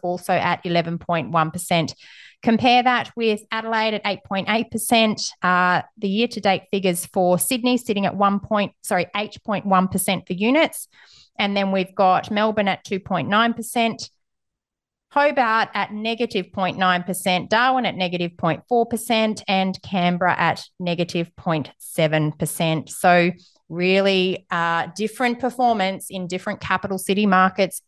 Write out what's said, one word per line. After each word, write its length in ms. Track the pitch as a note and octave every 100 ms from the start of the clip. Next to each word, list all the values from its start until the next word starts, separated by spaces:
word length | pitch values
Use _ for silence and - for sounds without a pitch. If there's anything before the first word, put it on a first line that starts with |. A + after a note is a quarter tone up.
also 320 | F3 F3+ -
at 300 | F3+ E3+ F3
eleven 340 | F3+ E3+ E3+ E3+
point 320 | - E3+ -
one 200 | E3 D#3
percent. 440 | F3 - F3 D3+ - - - - _
Compare 400 | - A3+ B3+ B3
that 280 | B3 A#3+ C#3+ -
with 240 | A3+ G#3 -
Adelaide 440 | A3+ A3+ A3+ A3
at 80 | G#3+
eight 160 | G#3 F#3+
point 240 | - G3 F#3+
eight 200 | A3 A#3
percent. 600 | A3 - A#3 A3 G#3 - -
Uh, 400 | F3+ F3+ F3+ F3 - -
the 120 | G3+
year-to-date 560 | G3+ A#3+ A3 G3 F#3 -
figures 360 | G3+ F#3+ F3 -
for 320 | G3+ F3+ F3+
Sydney 400 | - B3+ B3 B3
sitting 260 | - G3+
at 100 | G3
one 240 | F#3+ G3+ G3
point, 340 | - G#3 G3 _
sorry, 240 | - F#3 F3 G3+
eight 200 | G#3+ -
point 200 | - G3
one 240 | G3+ F#3 F#3+
percent 380 | F#3+ - F#3 -
for 80 |
units. 520 | F3+ G#3+ D4 D#4+ - - _ - - _ -
And 180 | G3+ G3+
then 160 | G3
we've 220 | F#3+ F#3
got 360 | - F#3+ F3+ -
Melbourne 380 | G#3 A3 G#3+ G3+
at 160 | F3+
two 160 | - G3
point 280 | - F#3 B2
nine 260 | G#3 A#3
percent, 560 | A#3 A3 B3 A3+ - - _ _ _ _ _ _ _ _ _ _
Hobart 560 | C#4+ C#4+ C#4 A#3 A3 G#3
at 180 | G#3+ G3
negative 600 | G#3+ A3 A3+ A#3+ G#3 F3+
point 240 | - F#3 -
nine 240 | F#3 F3+
percent, 480 | F3 F3+ G3 F3+ -
Darwin 340 | A3 B3+ C4
at 120 | A3 F#3
negative 380 | F3+ F3 F3 -
point 240 | E3+ D#3 -
four 200 | A#3+ A#3
percent, 560 | A#3+ - A3 A3 G#3+ -
and 320 | F#3+ F#3+ F#3
Canberra 520 | - G3 F3 F3 F3+ -
at 260 | E3 - - -
negative 500 | F3 E3+ E3+ F3 E3 -
point 340 | - D#3+ C3+ -
seven 540 | - - D#3 D#3 D3+
percent. 560 | - D#3 - E3 D#3+ -
So 420 | - F#3 F3 F3 F3 _ _ -
really, 760 | E3 F3+ F#3+ G3 F#3+ F#3 F3+ -
uh, 360 | F3 E3+ E3+ F3 F3+
different 420 | G#3+ - B3 A#3+
performance 680 | B3 A#3+ B3 A3 F#3+ F#3+ -
in 200 | G3 F3
different 320 | F3+ - G3+
capital 360 | - F#3 G3 F#3+
city 300 | - G3 G#3
markets 560 | F#3 F#3 F#3 F#3 -